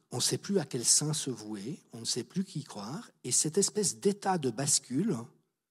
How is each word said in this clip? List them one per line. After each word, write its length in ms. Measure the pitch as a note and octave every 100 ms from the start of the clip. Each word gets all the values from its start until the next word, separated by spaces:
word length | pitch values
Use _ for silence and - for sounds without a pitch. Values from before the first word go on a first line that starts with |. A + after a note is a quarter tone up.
| _
On 60 | B2
ne 60 |
sait 160 | - -
plus 200 | - G3
à 60 |
quel 200 | C#3+ B2+
saint 280 | A#2 - D3+
se 180 | D3+ -
vouer, 500 | A2 G#2+ G#2+ G#2 G3 _
on 80 | A#2+
ne 40 |
sait 200 | D#3 B2
plus 200 | A2+ F#3
qui 200 | F#3+ D#3
croire. 460 | - - G2+ A#2+ - _
Et 80 | B2+
cette 260 | B2 D#3 F3
espèce 400 | G3 G#3 F#3 A#2
d'état 400 | G3+ G3 G3 F3+
de 120 | C3+
bascule, 680 | A2+ C3+ - - B2+ G#3+ B2 A#2 _ _ _ _